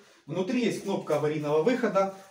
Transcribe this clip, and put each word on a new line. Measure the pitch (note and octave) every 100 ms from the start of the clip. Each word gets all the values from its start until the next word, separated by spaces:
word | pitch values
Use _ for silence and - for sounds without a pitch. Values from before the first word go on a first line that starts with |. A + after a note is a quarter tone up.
| - - -
Внутри | E3 F#3 B3+
есть | G#3+ -
кнопка | G3 F3 - D3+
аварийного | D3+ D3+ D3 D#3
выхода. | E3 B3 G#3 F#3 G3 - -